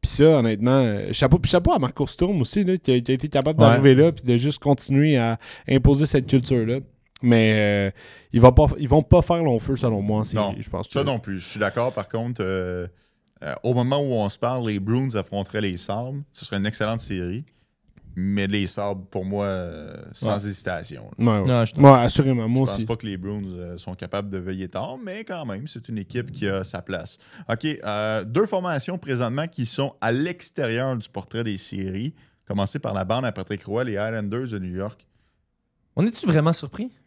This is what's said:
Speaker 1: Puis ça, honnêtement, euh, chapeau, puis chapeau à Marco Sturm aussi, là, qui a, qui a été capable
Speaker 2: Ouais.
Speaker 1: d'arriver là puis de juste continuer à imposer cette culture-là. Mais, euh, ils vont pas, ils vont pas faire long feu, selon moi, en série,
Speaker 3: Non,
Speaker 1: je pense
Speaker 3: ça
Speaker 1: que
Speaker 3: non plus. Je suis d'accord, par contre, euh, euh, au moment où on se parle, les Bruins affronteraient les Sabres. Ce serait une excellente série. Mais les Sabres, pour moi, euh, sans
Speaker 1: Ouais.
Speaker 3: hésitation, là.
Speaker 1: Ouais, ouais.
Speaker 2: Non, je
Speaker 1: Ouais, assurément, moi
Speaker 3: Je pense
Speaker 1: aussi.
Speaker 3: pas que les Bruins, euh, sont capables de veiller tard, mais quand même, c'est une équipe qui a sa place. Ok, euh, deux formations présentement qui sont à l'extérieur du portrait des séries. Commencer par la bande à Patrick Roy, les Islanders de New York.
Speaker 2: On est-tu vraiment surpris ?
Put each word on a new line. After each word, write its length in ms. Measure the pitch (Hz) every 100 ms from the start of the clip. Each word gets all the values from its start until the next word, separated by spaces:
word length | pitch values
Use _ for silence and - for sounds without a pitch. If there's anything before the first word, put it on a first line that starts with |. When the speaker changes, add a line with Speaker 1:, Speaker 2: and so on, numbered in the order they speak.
Speaker 1:
Puis 80 | -
ça, 300 | - 151 156
honnêtement, 400 | 113 107 117 135 123
euh, 240 | 101 101
chapeau, 280 | - 135 165
puis 120 | -
chapeau 220 | 180 175
à 60 | 349
Marco 280 | 127 - 131
Sturm 320 | - 175 196
aussi, 240 | 120 -
là, 140 | 190 185
qui 160 | -
a, 60 | 123
qui 100 | 120
a 40 | 135
été 120 | 151
capable 320 | 143 135 160
Speaker 2:
Ouais. 60 | -
Speaker 1:
d'arriver 280 | 117 139 131
là 180 | 160
puis 100 | 156
de 140 | 123 120
juste 220 | 131 143
continuer 540 | 147 139 - 139 151 139
à 200 | 117 117 - - -
imposer 380 | 135 127 139 151
cette 220 | 147 127
culture-là. 500 | 139 127 127 113 127 135 _ _ -
Mais, 680 | 120 117 110 107 104 101 98
euh, 20 | - - - _
ils 80 | 120
vont 140 | 123
pas, 140 | 123 147 127
ils 80 | 143
vont 160 | 143
pas 180 | 147 180
faire 220 | - 170
long 160 | 160 117
feu, 160 | - 135
selon 260 | 127 110
moi, 200 | 101 107
en 20 |
série, 180 | 107 107
Speaker 3:
Non, 140 | 104 104
Speaker 1:
je 120 | -
pense 180 | 92 90
Speaker 3:
ça 120 | 139
Speaker 1:
que 40 | 143
Speaker 3:
non 140 | 123
plus. 200 | - 95
Je 60 | 87
suis 100 | -
d'accord, 320 | 104 95 120
par 160 | 127 98
contre, 340 | 113 117 120
euh, 460 | 95 95 90 90 90 _ _ _ _ _
euh, 100 | 76 65
au 100 | 113
moment 260 | 123 123 139
où 140 | 143
on 160 | 120 101
se 100 | -
parle, 280 | 117 127 117
les 100 | 104
Bruins 340 | 98 117 135 110
affronteraient 440 | 92 101 98 -
les 160 | 104 87
Sabres. 460 | - 101 123 139 143
Ce 140 | - -
serait 100 | 98
une 60 | 101
excellente 360 | 107 107 113
série. 420 | - 95 87 104 151 _ _ _ _ _ - -
Mais 300 | 95 101 98
les 180 | 104 95
Sabres, 400 | - 101 98 92
pour 140 | 98 95
moi, 180 | 101 101
euh, 480 | 95 87 80 80 78 -
sans 280 | - 113 101
Speaker 1:
Ouais. 60 | 101
Speaker 3:
hésitation, 640 | 92 - 87 - 62 53 -
là. 80 | 117
Speaker 1:
Ouais, 140 | 107
ouais. 40 | 98
Speaker 2:
Non, 200 | 123 113
je 100 | -
Speaker 1:
Ouais, 140 | 143 135
assurément, 480 | 120 - 135 127 110
moi 140 | 123
Speaker 3:
Je 40 | 135
pense 80 | 101
Speaker 1:
aussi. 80 | 110
Speaker 3:
pas 100 | 113
que 100 | 110
les 120 | 95
Bruins, 260 | 92 104 98
euh, 240 | 90 87 87
sont 160 | -
capables 360 | 90 87 98 101
de 80 | 95
veiller 320 | 90 95 95
tard, 260 | 92 139 -
mais 220 | 220 196 220
quand 200 | 185 139
même, 220 | 98 147
c'est 220 | - -
une 80 | 110
équipe 340 | 95 123 120
qui 160 | - 104
a 160 | 95
sa 180 | 92 92
place. 360 | - 92 80 - _ - 190
Ok, 140 | 113 156
euh, 580 | 151 - 104 107 110
deux 220 | 98 123 214
formations 520 | 190 180 151 - 180
présentement 500 | - 127 120 131 165
qui 160 | - 117
sont 300 | - 135 -
à 140 | 113
l'extérieur 840 | 120 160 175 - - 127 113 135 123
du 140 | 107
portrait 340 | - 92 110
des 140 | 117 98
séries. 560 | - 98 95 95 127 - _ _ _
Commencer 320 | 202 98 -
par 140 | 117
la 100 | 101
bande 220 | 92 117 127
à 80 |
Patrick 320 | 101 92 101 -
Roy, 180 | 107
les 100 | 127
Islanders 540 | 101 107 113 104 113 127
de 80 | 107
New 160 | 92 90
York. 280 | 98 - _ _ _ _ _ _ _ _ _ -
Speaker 2:
On 80 | 208
est-tu 180 | 233 294
vraiment 280 | 156 151
surpris ? 360 | 165 139 - 247 _